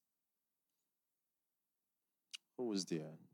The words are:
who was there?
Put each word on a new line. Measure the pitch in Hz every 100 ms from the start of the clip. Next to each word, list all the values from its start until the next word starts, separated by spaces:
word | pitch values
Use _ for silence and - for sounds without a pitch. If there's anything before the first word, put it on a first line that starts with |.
| _ _ _ _ _ _ _ _ _ _ _ _ _ _ _ _ _ _ _ _ _ _ _ - _ -
who | 120
was | 98
there? | 90 82 78 78 -